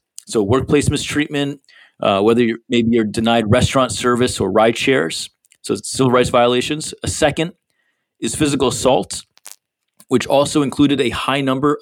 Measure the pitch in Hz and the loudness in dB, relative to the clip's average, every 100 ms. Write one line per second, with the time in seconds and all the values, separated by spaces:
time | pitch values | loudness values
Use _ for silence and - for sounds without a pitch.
0 | _ - - 117 98 127 120 147 135 147 | _ -20 -4 -2 0 0 2 2 2 -2
1 | - 143 151 147 139 139 _ _ _ _ | -4 -4 -4 -4 -4 -8 _ _ _ _
2 | 107 98 107 117 117 117 - 120 113 117 | 0 2 4 4 2 -2 -2 0 2 2
3 | 107 104 113 117 107 123 - 135 123 98 | 0 -2 0 0 2 2 2 0 -2 -2
4 | 123 120 123 - 95 104 113 117 - 135 | 0 0 0 -2 0 2 2 2 0 0
5 | 165 - - _ _ _ - 104 - - | 0 -6 -12 _ _ _ -8 -6 -6 0
6 | 131 123 120 123 120 123 120 151 - - | 2 4 2 2 2 2 -2 -6 -8 -8
7 | - - 151 147 165 - _ _ _ _ | -8 0 0 0 -6 -8 _ _ _ _
8 | _ _ 117 - 151 139 131 - 127 135 | _ _ -6 -2 -2 2 0 2 2 2
9 | - - - _ - - _ _ _ _ | -2 -12 -14 _ -20 -20 _ _ _ _
10 | - 123 - 139 143 156 139 - 143 139 | -2 -2 2 0 2 0 -2 0 0 2
11 | 123 98 - 139 135 131 147 147 | -2 -4 -2 -2 -2 0 0 0